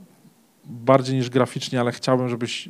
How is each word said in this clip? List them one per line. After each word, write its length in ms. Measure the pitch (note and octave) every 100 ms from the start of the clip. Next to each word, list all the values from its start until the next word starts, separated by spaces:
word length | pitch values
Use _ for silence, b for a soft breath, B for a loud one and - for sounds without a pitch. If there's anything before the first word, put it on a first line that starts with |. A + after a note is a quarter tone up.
| - _ _ _ _ _ -
bardziej 500 | B2+ A#2+ C3 B2+ C3+
niż 140 | A#2
graficznie, 500 | C3 A#2+ C#3 - C3
ale 120 | A#2+
chciałbym, 380 | A#2 - B2+ B2
żebyś 400 | A#2 A#2 -